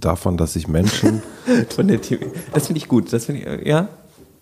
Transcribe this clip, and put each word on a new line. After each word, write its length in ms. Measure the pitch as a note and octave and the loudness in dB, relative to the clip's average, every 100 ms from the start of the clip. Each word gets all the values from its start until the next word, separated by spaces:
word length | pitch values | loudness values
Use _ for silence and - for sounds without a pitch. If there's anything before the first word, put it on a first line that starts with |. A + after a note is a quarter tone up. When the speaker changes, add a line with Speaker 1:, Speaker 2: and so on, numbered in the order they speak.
Speaker 1:
davon, 360 | E2+ E2+ F#2+ F2 | -2 0 0 0
dass 160 | E2 | 0
sich 140 | E2+ D#2+ | -2 0
Menschen 520 | D#2 G#2 - G#2+ A2 - - B3 | 2 2 2 2 0 -4 -6 2
Speaker 2:
<laughs> 220 | A#3+ A3 | 2 2
Von 180 | - F#3+ | 2 2
der 120 | A#2 | 2
Theorie. 260 | - C3 B2+ E3+ - | 0 -6 -6 -10 -2
Das 120 | D3 - | -2 0
finde 120 | D#3+ | -4
ich 100 | - | 2
gut. 240 | A#2+ - | 2 2
Das 140 | A#2+ - | -2 -2
finde 140 | C#3 | -6
ich, 40 | - | -6
äh, 220 | C#2+ - | -6 0
ja. 200 | D3+ G#3 - - - - _ | 0 0 -8 -20 -20 -20 _